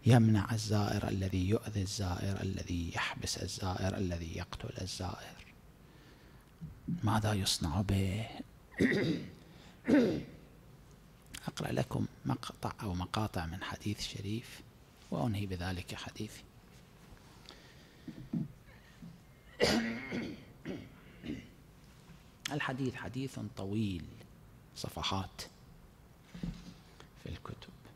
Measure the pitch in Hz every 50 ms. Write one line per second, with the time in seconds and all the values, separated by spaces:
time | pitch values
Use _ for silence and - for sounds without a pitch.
0 | - 117 117 123 113 113 110 104 95 117 113 110 107 107 107 104 101 104 110 104
1 | 101 - 107 98 95 95 92 92 90 92 107 113 - - 104 107 95 92 - -
2 | 101 90 90 - 101 98 98 95 95 95 95 90 87 - 90 85 85 85 90 -
3 | - - - - 117 - - - 101 95 - - - 92 90 - 98 95 95 -
4 | 101 90 87 85 85 82 85 90 92 - - - - 113 - - 95 95 - -
5 | 92 90 98 - - - - - - - - - - - - - - - - -
6 | - - - - - - - - - - - - - - - - - - 175 -
7 | - 107 107 110 107 107 107 98 95 - - - - 82 73 98 104 92 98 95
8 | 98 95 92 107 113 - - - - - - - - - - - 190 262 - 202
9 | - - - - - - - - - - - - - - - - - - 240 294
10 | 240 196 160 143 - - - - - - - - - - - - - - - -
11 | - - - - - - - - - - - - - - - 127 127 - - 117
12 | 107 - - - - 131 127 - - - - - - 107 - - - 107 87 90
13 | 90 90 - 107 110 107 - 92 82 82 80 92 - - 101 - - 104 104 -
14 | - - - 107 101 98 107 117 - - - - - - - - - - - -
15 | - - - - 147 120 104 101 101 98 95 87 87 92 92 85 90 - 107 -
16 | - - - - 110 107 - - - - - - - - - - - - - -
17 | - - - - - - - - - - - - - - - - - - - -
18 | - - - - - - - - - - - - - - - - - - - -
19 | - - - - - - - - - - - - - - - 233 226 226 226 -
20 | - - - - - - - - - - - - - - - - - - - -
21 | - - - - - 80 71 - - - - - - - - - - - - -
22 | - - - - - - - - - - 139 151 - - 135 127 139 127 113 -
23 | - 92 110 131 135 131 - - 113 101 - - 98 98 104 113 113 101 92 82
24 | 76 73 - - - - - - - - - - - - - - - - - -
25 | - - - 95 95 - - - - - - - - - - - - - - -
26 | - - - - - - - - - - - - - - - - - - - -
27 | - - - - - - 85 - - - - - - - - - - - -